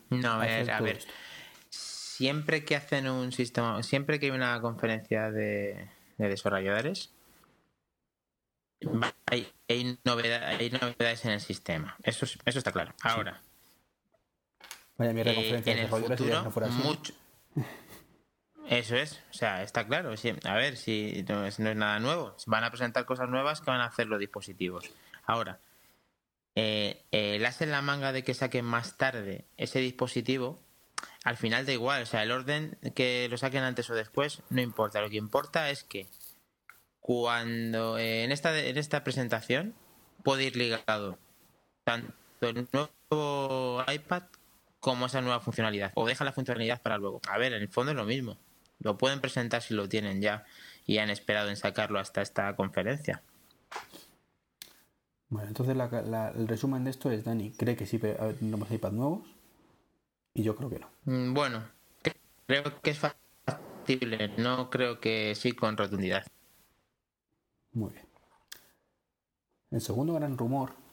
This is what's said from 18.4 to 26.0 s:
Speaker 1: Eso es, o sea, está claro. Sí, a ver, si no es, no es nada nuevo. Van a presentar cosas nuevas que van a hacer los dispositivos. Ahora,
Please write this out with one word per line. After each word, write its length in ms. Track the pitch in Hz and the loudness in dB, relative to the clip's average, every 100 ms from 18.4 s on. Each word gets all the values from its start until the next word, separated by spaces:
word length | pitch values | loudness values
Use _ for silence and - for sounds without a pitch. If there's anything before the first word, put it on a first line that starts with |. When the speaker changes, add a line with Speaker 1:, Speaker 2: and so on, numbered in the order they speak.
| _ - - | _ -12 0
Speaker 1:
Eso 260 | 120 110 120 | 0 2 0
es, 240 | 151 - - | 0 -6 -14
o 20 | |
sea, 300 | - 117 92 | -2 0 0
está 220 | 98 - 104 | -2 -2 0
claro. 280 | 147 170 110 | 0 -2 -2
Sí, 160 | 117 104 - | -2 -2 0
a 80 | |
ver, 240 | 107 139 123 | 2 2 0
si 480 | - 110 107 104 95 | -2 -2 0 -4 -2
no 180 | 104 101 | 0 0
es, 140 | 101 | 0
no 120 | 110 | 0
es 40 | 107 | 2
nada 240 | 107 104 | 2 2
nuevo. 360 | 120 170 123 - - | 0 0 -4 -8 0
Van 180 | 110 | 2
a 60 | 117 | 2
presentar 360 | 117 123 120 123 | 0 0 0 0
cosas 220 | 127 123 | -2 0
nuevas 320 | 127 139 151 | 0 0 0
que 120 | - | 0
van 100 | 127 | 0
a 40 | 120 | 0
hacer 220 | - 110 | 0 0
los 120 | 107 | 0
dispositivos. 720 | 101 104 98 92 90 90 - - - - - | -2 -6 -10 -4 -4 -4 -10 -18 -20 -10 0
Ahora, 340 | 113 107 90 _ _ _ _ | 0 0 -8 _ _ _ _